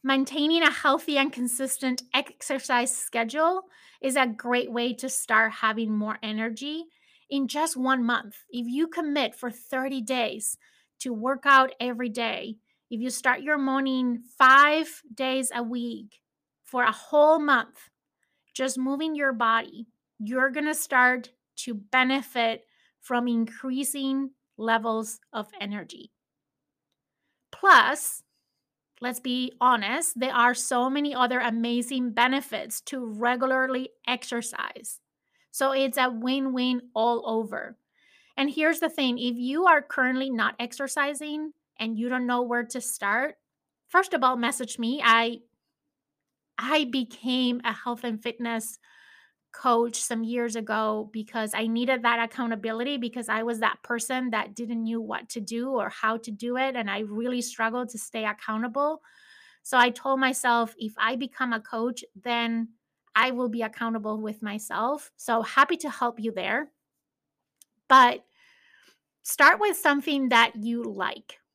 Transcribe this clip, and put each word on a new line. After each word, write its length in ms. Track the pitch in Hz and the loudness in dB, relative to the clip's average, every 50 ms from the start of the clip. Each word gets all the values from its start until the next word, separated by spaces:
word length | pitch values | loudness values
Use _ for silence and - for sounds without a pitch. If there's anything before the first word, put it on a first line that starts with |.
| - | 0
Maintaining 580 | 262 269 269 269 269 269 311 294 302 330 339 | 2 2 2 0 0 -2 0 2 2 4 4
a 80 | 330 285 | 4 4
healthy 480 | - - - 294 269 311 - - 294 | 2 4 2 2 2 4 0 0 2
and 160 | 277 269 294 269 | 2 2 0 0
consistent 720 | 247 247 240 - - 269 262 - - - 262 254 247 - _ - | -4 -4 -4 -2 -4 -2 -4 -4 -2 -2 -2 -2 -2 -4 _ -2
exercise 840 | 262 294 - - _ - - 285 269 - - 262 247 240 254 - | -2 -2 -2 -12 _ -6 -4 -4 -4 -2 0 0 2 2 0 -2
schedule 680 | - - - - 233 233 226 254 302 320 339 370 370 381 _ _ - - - - _ | -4 -8 -4 -2 -2 -2 -2 0 2 2 2 2 0 -6 _ _ -20 -20 -20 -16 _
is 140 | - 262 254 | -4 0 2
a 120 | 285 262 | 2 0
great 440 | 240 214 - - 240 247 247 247 - | 0 -2 -6 -4 0 0 0 0 -2
way 220 | 226 240 240 254 240 | -4 -4 -2 -2 -4
to 160 | - - 262 | -6 -8 -6
start 420 | - - - - 226 220 226 220 | -6 -6 -2 2 4 4 4 2
having 460 | 220 - - 220 214 226 226 214 214 | 0 0 -2 0 0 0 -2 -2 -2
more 220 | 208 208 214 214 220 | -2 -2 -4 -6 -6
energy 640 | - 214 214 214 220 240 226 220 269 294 302 320 330 320 _ _ _ _ _ _ _ _ | -6 -6 -4 -4 -4 -4 -6 -8 -8 -8 -8 -8 -10 -12 _ _ _ _ _ _ _ _
in 180 | 277 277 269 | -2 -2 -2
just 280 | 226 - 294 311 320 - | -2 0 -2 -2 -2 -2
one 280 | 262 254 254 262 254 240 | -2 0 0 2 2 2
month. 320 | 233 240 220 - 208 - - _ _ | 0 0 -2 -4 -8 -20 -20 _ _
If 160 | - 247 233 | -4 -4 -2
you 200 | 240 247 285 330 | -2 0 -2 -2
commit 460 | 330 330 339 330 294 285 294 262 - - | -2 -2 -4 -4 -2 0 0 -2 -2 -4
for 160 | - - 240 | -6 -10 -10
thirty 520 | 233 - - - 277 262 262 269 269 262 | -10 -10 -10 -6 -4 -4 -4 -4 -4 -6
days 580 | 220 214 262 254 233 214 - 220 - - - _ _ _ _ _ _ _ _ _ | -4 -4 -2 -2 -2 -2 -4 -6 -6 -6 -8 _ _ _ _ _ _ _ _ _
to 120 | - 254 | -8 -6
work 320 | 240 214 220 254 277 254 - | -6 -4 -2 -2 -4 0 4
out 280 | 285 277 269 262 262 262 _ | 6 8 8 8 4 0 _
every 300 | 240 247 247 226 254 240 | -6 -6 -4 -4 -4 -4
day, 480 | 214 240 233 220 190 185 190 226 214 214 _ _ _ _ _ _ | -2 -2 -2 -2 -4 -4 -6 -10 -12 _ _ _ _ _ _ _
if 80 | 240 214 | -6 -4
you 100 | 240 254 | -4 -4
start 320 | - - - 262 254 262 | -6 0 2 2 0 2
your 160 | 269 294 302 | 0 -2 0
morning 640 | 285 269 269 262 269 269 269 262 254 254 247 240 233 - - - | 0 0 0 0 0 0 0 0 0 0 0 -2 -2 -6 -14 2
five 640 | - 269 262 262 277 285 294 302 311 320 320 - - _ 254 | 6 8 10 10 10 8 8 6 2 0 -4 -8 -20 _ -20
days 400 | 220 - 262 262 262 269 254 - - | -8 -4 -2 -2 0 -2 -2 -2 -4
a 80 | 240 240 | -4 -4
week 560 | 226 247 247 233 240 226 208 214 208 _ _ _ _ _ _ _ _ _ _ _ | -4 -4 -4 -6 -6 -8 -10 -14 -18 _ _ _ _ _ _ _ _ _ _ _
for 200 | - - 247 233 | -4 0 2 2
a 80 | 220 | 2
whole 480 | 220 - - - - 294 294 311 320 320 | 2 0 -6 4 6 8 8 8 8 6
month, 500 | 294 294 269 240 220 - _ - - _ _ _ _ _ _ _ _ _ _ _ _ _ _ | 4 4 4 2 2 -2 _ -20 -20 _ _ _ _ _ _ _ _ _ _ _ _ _ _
just 240 | - 262 262 254 | -2 -2 -2 0
moving 380 | 254 254 262 277 277 311 320 311 | -2 -2 -2 0 0 -2 -2 -2
your 160 | 294 285 269 | 0 0 0
body, 560 | 254 220 233 226 226 226 226 - - 214 233 _ _ _ _ _ _ _ | 2 2 2 4 4 2 0 -4 -14 -18 -18 _ _ _ _ _ _ _
you're 320 | 214 208 247 254 262 269 | -8 -4 0 2 2 2
gonna 240 | 247 302 294 302 311 | 2 0 -2 0 -2
start 560 | 302 - - 277 254 247 247 254 247 233 - _ _ _ _ _ | -2 -4 2 4 6 6 6 4 0 -4 -12 _ _ _ _ _
to 180 | - - 247 226 | -12 -8 -8 -8
benefit 920 | 202 202 _ - 254 254 254 262 277 - - - 247 233 226 226 - _ _ _ _ _ _ _ _ | -10 -6 _ 2 2 4 4 2 0 -2 -4 -2 0 0 0 -2 -4 _ _ _ _ _ _ _ _
from 280 | - - 254 240 240 | -6 -2 -2 0 0
increasing 1040 | 247 233 226 226 220 - - - 262 254 262 277 269 - 285 269 269 269 269 277 262 _ _ _ _ _ | 2 0 0 0 -2 -4 -10 -8 -6 -4 -2 -4 -4 -4 -4 -2 -2 -2 -2 -2 -6 _ _ _ _ _
levels 600 | - 214 226 226 226 220 233 220 220 220 220 - - _ _ | -6 -2 0 0 0 0 -2 -2 -2 -4 -6 -12 -14 _ _
of 160 | - 320 - - - 381 | -10 -10 -10 -8 -10 -10
energy. 500 | 302 202 202 208 175 - 359 - - - _ _ _ _ _ _ _ _ _ _ _ _ _ _ _ _ _ _ _ _ _ _ _ _ _ _ _ _ | -8 -8 -8 -8 -10 -12 -16 -20 -20 -20 _ _ _ _ _ _ _ _ _ _ _ _ _ _ _ _ _ _ _ _ _ _ _ _ _ _ _ _
Plus, 720 | - - - 392 330 254 214 - 294 - - - - - _ _ _ _ _ _ _ _ _ _ _ _ _ _ _ _ | -12 2 8 10 10 10 10 6 0 -2 -4 -6 -6 -8 _ _ _ _ _ _ _ _ _ _ _ _ _ _ _ _
let's 180 | 247 247 240 247 | -6 -6 -6 -4
be 340 | - 254 247 254 254 247 - - | -4 -2 -2 -2 -2 -4 -2 2
honest, 600 | - 262 247 226 202 202 240 311 - - - 233 | 4 4 4 4 2 -2 -2 -2 -2 -4 -2 -2
there 140 | 254 262 - | -4 0 2
are 200 | 247 233 240 247 | 4 4 4 4
so 360 | 240 - - 269 240 247 262 | 2 -2 -2 0 0 0 0
many 260 | 269 294 294 294 277 | 0 0 -2 -2 2
other 240 | 247 254 233 254 247 | 2 2 2 2 0
amazing 720 | 247 240 220 233 226 240 240 240 240 240 269 262 247 247 | 0 0 0 0 0 0 0 -2 -2 -2 -2 -2 -2 -2
benefits 720 | 208 233 240 254 262 277 - - 220 - - 226 - - | 2 2 2 4 2 0 -2 -4 -8 -8 -8 -8 -10 -10
to 240 | _ - 285 262 247 | _ -8 -8 -8 -8
regularly 840 | 226 214 208 233 240 254 240 262 269 262 262 262 262 262 254 262 - _ _ - | -8 -6 -2 0 0 0 2 0 0 2 0 0 0 -2 -4 -4 -8 _ _ -4
exercise. 920 | - 247 247 - - 247 233 233 240 - - - - - - 226 - - - _ _ _ _ _ _ _ _ _ _ | -4 -4 -4 -4 -6 -6 -6 -6 -6 -8 -8 -8 -8 -10 -12 -14 -14 -16 -16 _ _ _ _ _ _ _ _ _ _
So 200 | - - 269 269 | -4 0 0 2
it's 260 | 269 269 269 269 233 | 2 2 0 0 2
a 120 | 277 254 254 | 0 0 0
win-win 720 | 240 220 233 254 262 277 269 269 254 254 247 254 254 247 240 - _ | 0 -2 -2 -2 0 0 0 -2 -2 0 0 0 0 -2 -4 -4 _
all 280 | 220 220 240 240 226 - | 2 2 2 2 0 -2
over. 500 | - 226 220 226 - 214 - - - 247 _ _ _ _ _ _ _ _ _ _ _ _ | -2 -2 -2 -2 -4 -6 -8 -10 -10 -16 _ _ _ _ _ _ _ _ _ _ _ _
And 120 | - 277 294 | -2 -2 -2
here's 300 | 285 311 311 320 320 320 | 0 2 2 2 2 2
the 100 | 339 311 | -2 -2
thing, 280 | 320 - 277 254 240 247 | 0 0 0 0 0 -2
if 160 | 247 247 233 | -2 -4 -4
you 300 | 240 247 254 277 320 370 | -2 -4 -2 0 4 6
are 160 | 370 320 294 | 6 6 6
currently 480 | 285 285 - - 254 254 254 262 269 269 | 4 -2 -2 0 0 2 2 0 -2 -2
not 260 | 254 226 208 220 - - | -2 0 0 -2 -2 -4
exercising 920 | 240 240 - - 277 269 - 302 285 285 294 277 302 302 294 302 311 311 - _ _ _ _ - | -8 -8 -6 -8 -6 -4 0 0 0 0 -2 -6 -8 -8 -6 -6 -8 -8 -12 _ _ _ _ -8
and 180 | 220 226 226 | -6 -4 -2
you 120 | 214 233 247 | -2 -2 -2
don't 180 | 254 247 247 | -2 -2 0
know 140 | 247 247 247 | 0 0 0
where 220 | 247 233 240 240 240 | 0 0 -2 -2 -2
to 180 | 240 - 254 | -4 -8 -8
start, 540 | - - - - 208 202 208 233 262 311 - _ _ _ _ _ _ _ _ _ _ _ | -8 -8 -8 -4 -2 0 0 0 -2 -4 -6 _ _ _ _ _ _ _ _ _ _ _
first 240 | - 359 381 392 359 | 2 2 2 4 0
of 100 | 277 262 | 2 2
all, 140 | 254 262 | 2 2
message 420 | 240 233 240 285 - 262 247 - - | 2 -2 -2 -2 -4 -6 -8 -6 -6
me. 220 | 233 226 262 302 - | -4 -4 -2 2 4
I, 360 | 233 226 226 233 233 233 226 _ _ _ _ _ _ _ _ _ _ _ _ _ _ _ _ _ _ _ _ _ _ _ | 6 6 6 4 0 -4 -8 _ _ _ _ _ _ _ _ _ _ _ _ _ _ _ _ _ _ _ _ _ _ _
I 280 | - 220 262 311 302 302 | -8 -2 0 0 0 0
became 760 | 247 233 269 240 233 - - - 254 247 254 254 247 247 247 240 | 0 -2 -2 -2 -4 -8 -10 -4 -2 0 0 2 0 0 -2 -2
a 100 | 240 220 | -4 -6
health 300 | - - 247 240 233 - | -4 -6 -8 -6 -6 -6
and 180 | 240 220 214 | -6 -6 -6
fitness 580 | - 240 226 233 240 233 233 226 220 - - _ _ _ _ - - - - - _ _ _ _ _ _ | -6 -8 -8 -6 -6 -4 -4 -4 -6 -8 -14 _ _ _ _ -20 -20 -20 -20 -20 _ _ _ _ _ _
coach 460 | - - - 254 240 233 240 240 233 | -20 -2 2 2 4 4 2 0 -2
some 260 | - - - 233 226 226 | -6 -4 -4 -4 -4 -4
years 320 | 226 240 247 240 233 214 | -2 -2 -2 -2 -2 -4
ago 540 | 233 214 226 214 220 220 214 214 214 220 208 - | -6 -4 -4 -2 -2 0 0 -2 -4 -6 -8 -8
because 380 | 220 214 - - 233 220 214 - | -10 -10 -6 -4 -4 -4 -2 -2
I 140 | 214 226 | -2 -2
needed 360 | 226 226 233 247 247 262 247 233 | 0 0 0 2 0 0 2 2
that 200 | 233 233 233 233 | 2 2 2 0
accountability, 720 | 226 - - 240 233 226 208 196 220 220 226 247 285 294 | -4 -4 -4 -4 -4 -4 -4 -4 -6 -4 -4 -4 -4 -4
because 320 | 262 240 233 226 247 226 220 | -4 -6 -6 -6 -8 -4 -4
I 140 | 214 220 226 | -4 -2 -2
was 160 | 240 233 220 | -4 -2 0
that 240 | 226 208 - - - | 0 0 0 -2 -6
person 480 | - 240 233 226 - 220 233 247 254 | -4 -4 -4 -2 -4 -4 -2 -2 -2
that 240 | 226 214 208 202 202 | -2 -2 -4 -4 -8
didn't 280 | - 240 220 240 226 226 | -10 -8 -6 -4 -4 -4
know 160 | 226 233 226 | -4 -4 -4
what 300 | 220 214 - - - _ | -4 -6 -8 -8 -8 _
to 120 | - 240 | -10 -10
do 280 | 202 - 226 233 240 269 | -8 -6 -6 -4 -4 -2
or 200 | 269 233 196 196 | -2 -2 -2 -2
how 280 | - - - 220 226 | -4 -2 -2 -2 -2
to 140 | 226 226 233 | -2 -6 -10
do 260 | 208 202 233 240 247 | -10 -8 -6 -4 -2
it. 180 | 254 262 269 262 | 0 -2 -2 -2
And 140 | 247 220 202 | -4 -4 -4
I 100 | 196 202 | -4 -4
really 400 | 220 208 208 220 233 247 254 247 | -4 -6 -6 -4 -2 -2 -2 -2
struggled 480 | 240 240 - - 226 226 226 247 247 247 | -4 -6 -4 -2 -2 -2 -2 -4 -6 -6
to 100 | - 214 | -8 -12
stay 260 | - - - 226 220 | -12 -8 -8 -4 -2
accountable. 760 | 214 208 - - - 214 220 233 247 226 277 285 302 311 311 _ - _ - - - - - - - _ _ | -2 -4 -4 -6 -6 -4 -4 -4 -2 -2 0 0 0 -2 -6 _ -20 _ -20 -20 -20 -20 -20 -20 -20 _ _
So 160 | _ - - | _ 0 4
I 140 | 254 240 247 | 4 4 4
told 280 | 240 - - 269 269 262 | 2 -2 -2 -2 0 2
myself, 540 | 262 254 254 - - 247 233 233 233 226 - | 2 0 0 0 2 2 2 2 2 -2 -6
"If 160 | - 226 214 214 | -10 -10 -8 -2
I 180 | - 220 226 226 | -2 -2 0 0
become 380 | 233 277 247 - - 262 240 233 | -2 -6 -8 -4 -4 -4 -2 -2
a 60 | 214 | -4
coach, 440 | 214 - - 226 226 254 240 - - - _ 190 _ | -6 -6 -4 -2 -2 -2 -4 -6 -14 -18 _ -12 _
then 460 | 247 240 233 233 233 233 226 226 226 - _ _ _ _ _ _ _ _ | -2 -2 0 0 0 -2 -2 -4 -6 -10 _ _ _ _ _ _ _ _
I 160 | 214 233 254 | 2 2 2
will 180 | 247 240 254 240 | 0 -2 -2 -2
be 120 | 214 233 | -2 -4
accountable 600 | 226 220 220 - 233 226 226 220 208 214 214 214 | -6 -6 -6 -6 -4 -4 -4 -4 -4 -4 -6 -6
with 200 | 214 214 208 214 | -6 -8 -8 -8
myself." 720 | 220 208 208 214 214 - - 185 220 247 294 294 - - _ | -8 -8 -8 -8 -8 -6 -4 -2 -2 -2 -2 -4 -8 -18 _
So 260 | _ - - 233 226 220 | _ -4 -2 0 0 0
happy 340 | - - 262 285 - 349 | 0 4 4 4 4 2
to 120 | 330 - 285 | -4 -4 -8
help 300 | - - 247 240 233 - | -4 -2 -2 -2 -2 -4
you 120 | 214 226 | -6 -6
there. 400 | 220 190 185 190 208 262 302 294 _ _ _ _ _ _ _ _ _ _ _ _ _ _ _ _ _ _ - _ _ _ _ | -4 -4 -4 -2 -2 -2 -4 -6 _ _ _ _ _ _ _ _ _ _ _ _ _ _ _ _ _ _ -20 _ _ _ _
But 380 | _ 269 262 247 240 247 - _ _ _ _ _ _ _ _ _ _ _ _ _ - _ _ _ _ _ _ | _ 8 8 8 8 4 -2 _ _ _ _ _ _ _ _ _ _ _ _ _ -20 _ _ _ _ _ _
start 380 | _ - - - 285 302 359 - | _ -10 2 6 8 8 8 6
with 180 | 415 415 359 | 2 0 0
something 520 | - - 311 285 285 269 320 285 277 269 247 | 2 2 2 2 2 0 -2 -2 0 0 4
that 260 | 247 226 233 233 - | 6 4 4 4 0
you 260 | 220 208 233 233 233 | -6 -6 -6 -4 -4
like. 580 | 233 220 202 196 185 - - 220 _ - - _ _ _ | -6 -8 -6 -4 -4 -4 -4 -8 _ -20 -20 _ _ _